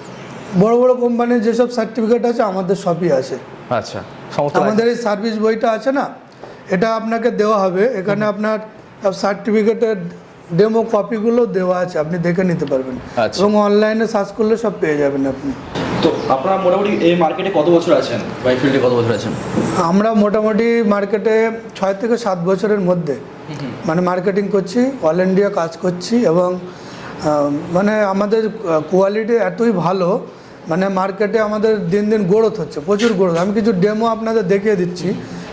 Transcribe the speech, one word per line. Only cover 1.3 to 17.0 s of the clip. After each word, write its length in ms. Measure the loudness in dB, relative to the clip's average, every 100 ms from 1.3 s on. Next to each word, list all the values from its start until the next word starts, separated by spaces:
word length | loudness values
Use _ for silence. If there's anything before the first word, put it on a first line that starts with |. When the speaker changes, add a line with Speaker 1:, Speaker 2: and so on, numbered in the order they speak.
| 2
Speaker 1:
যেসব 280 | 2 2 0
সার্টিফিকেট 540 | 0 -4 -2 0 2
আছে 180 | 2 0
আমাদের 340 | 0 0 -2 -2
সবই 360 | 0 0 2
আছে। 260 | 0 0 -8 -10 -18 -4
Speaker 2:
আচ্ছা, 320 | -4 -4 -10 -12 -16 -8 -2
সমস্ত 200 | 0 0
Speaker 1:
আমাদের 240 | 2 2
এই 60 | 2
Speaker 2:
লাইসেন্স? 160 | 0
Speaker 1:
সার্ভিস 360 | -2 -2 -2 -2
বইটা 320 | 0 0 0
আছে 220 | 0 -2
না, 300 | -2 -4 -8 -20 -20 -20 -20 -4
এটা 260 | 0 2 0
আপনাকে 340 | -2 -2 0
দেওয়া 280 | 0 2 2
হবে। 260 | 2 2
এখানে 420 | 2 0 -2 0 0
Speaker 2:
হুম। 80 |
Speaker 1:
আপনার 240 | -2 -2 -4 -6 -16 -20 -4
সব 100 | -4
সার্টিফিকেটের 840 | 0 -2 -2 0 2 2 2 0 -2 -6 -12 -18 -20 -4 2
ডেমো 280 | 4 2 2
কপিগুলো 540 | 0 0 0 2 2 2
দেওয়া 320 | 0 0 0
আছে, 200 | 0 -2
আপনি 200 | -2 -2
দেখে 260 | 0 2
নিতে 220 | 0 0 0
পারবেন। 560 | -2 -2 -8 -6 -2
Speaker 2:
আচ্ছা। 200 | -2 2
Speaker 1:
এবং 140 | 2 4
অনলাইনে 500 | 4 4 2 0 0
সার্চ 220 | -2 -4
করলে 280 | -2 0 2
সব 160 | 0 -2
পেয়ে 180 | -2 0
যাবেন 280 | 0 0 -2
আপনি। 260 | -2 -6 -8 -8 -6 -4 0
Speaker 2:
তো 140 | 0 0 0
আপনারা 280 | 0 0 0
মোটামুটি 340 | 2 2 0
এই 260 | 2